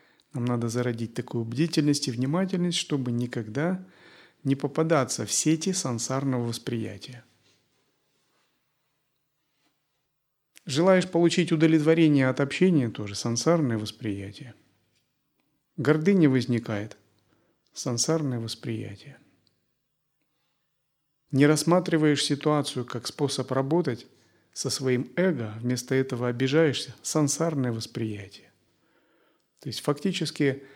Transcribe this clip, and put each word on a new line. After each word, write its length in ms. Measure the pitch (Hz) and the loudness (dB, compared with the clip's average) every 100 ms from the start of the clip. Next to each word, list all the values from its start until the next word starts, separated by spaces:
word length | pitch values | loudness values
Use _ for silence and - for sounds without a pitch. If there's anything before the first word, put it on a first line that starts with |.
| _ _ _ | _ _ _
Нам 100 | 131 | -4
надо 240 | 120 120 117 | -2 0 -2
зародить 460 | 123 123 117 113 | -2 -2 -4 -6
такую 300 | - - 120 | -8 -6 -6
бдительность 640 | 113 117 165 165 147 143 135 | -4 -2 0 2 2 0 -2
и 20 | |
внимательность, 680 | 120 131 175 190 185 175 170 | -2 -2 0 0 0 -2 -2
чтобы 340 | - 143 123 | -4 -4 -2
никогда 720 | 120 123 123 107 127 170 185 - _ - - - _ | -2 -4 -6 -6 -2 -2 -4 -8 _ -20 -20 -20 _
не 100 | 139 | -2
попадаться 680 | 139 139 - 160 156 120 - | -2 -2 0 2 2 2 -4
в 80 | 107 | -4
сети 400 | - 151 160 190 | 0 2 2 0
сансарного 720 | 180 131 117 - 135 139 123 117 | -2 -4 -4 -4 -2 -2 -2 -2
восприятия. 800 | 113 - 117 107 101 - 120 - _ _ _ _ _ _ _ _ _ _ _ _ _ _ _ _ _ _ _ _ _ _ _ _ _ _ _ _ _ _ _ _ - - | -6 -6 -6 -6 -10 -16 -18 -20 _ _ _ _ _ _ _ _ _ _ _ _ _ _ _ _ _ _ _ _ _ _ _ _ _ _ _ _ _ _ _ _ -18 -6
Желаешь 420 | 135 185 185 180 | 2 4 4 4
получить 440 | 170 170 180 165 | 2 4 4 2
удовлетворение 760 | 160 165 160 151 165 160 143 131 | 4 4 6 4 6 6 6 4
от 120 | 127 | 2
общения — 500 | 139 - 185 156 117 | -2 4 4 4 0
тоже 240 | 104 104 | -4 -8
сансарное 640 | 101 120 117 160 170 131 107 | -6 -4 0 2 2 2 -2
восприятие. 760 | 107 - 117 98 98 - 123 - _ _ _ _ _ _ _ _ _ _ _ - | -4 -6 -6 -6 -8 -14 -18 -20 _ _ _ _ _ _ _ _ _ _ _ -2
Гордыня 500 | 127 156 170 190 147 | 2 4 4 6 6
возникает — 720 | 131 123 117 117 104 110 - _ _ _ _ _ _ _ | 4 2 -2 -2 -6 -8 -14 _ _ _ _ _ _ _
сансарное 680 | - 139 120 - 160 143 120 | -10 -6 -2 0 0 -2 -4
восприятие. 760 | 113 - - 110 104 101 143 135 _ _ _ _ _ _ _ _ _ _ _ _ _ _ _ _ _ _ _ _ _ | -6 -8 -8 -8 -8 -14 -18 -20 _ _ _ _ _ _ _ _ _ _ _ _ _ _ _ _ _ _ _ _ _
Не 160 | 135 147 | 4 4
рассматриваешь 800 | 151 165 180 170 165 151 139 | 4 4 2 2 2 4 2
ситуацию 640 | - 139 151 151 135 127 120 | 0 0 0 0 -2 -6 -8
как 200 | 117 - | -8 -10
способ 460 | - 139 - 117 | -4 -4 -4 -2
работать 540 | 131 135 170 143 113 - _ _ _ _ | -2 0 0 0 -4 -10 _ _ _ _
со 160 | - 127 | -8 -6
своим 420 | - 131 127 - | -2 0 0 0
эго, 380 | - 190 139 107 110 | 0 0 0 -6 -6
вместо 340 | 120 123 - | -4 -4 0
этого 320 | 131 131 120 123 | 0 0 -2 -2
обижаешься — 680 | 123 131 156 156 - - - | 0 2 4 2 0 -8 -10
сансарное 680 | - 160 143 - 165 147 123 | -2 0 2 0 -2 0 -2
восприятие. 800 | 113 - 113 110 104 95 - _ _ _ _ _ _ _ _ _ _ _ _ | -4 -6 -6 -6 -6 -14 -20 _ _ _ _ _ _ _ _ _ _ _ _
То 80 | 131 | -10
есть 120 | - | -4
фактически 840 | - 143 196 180 156 - 143 131 - | -2 -2 -2 -2 -4 0 0 0 -10